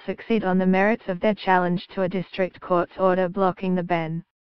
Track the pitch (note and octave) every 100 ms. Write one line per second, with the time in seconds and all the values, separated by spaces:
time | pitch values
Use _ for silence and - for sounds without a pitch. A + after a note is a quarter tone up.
0 | - F#3 - A3+ F#3+ F#3 F#3 F#3 G3 A#3
1 | - F3+ G#3+ G#3 - F#3 F3+ F3 - -
2 | F#3 F#3+ F3 - F#3 - - F3+ F3 -
3 | F#3+ F3+ F#3 F#3+ F#3+ E3+ F#3+ F3+ F3 E3+
4 | D#3+ E3 - _ _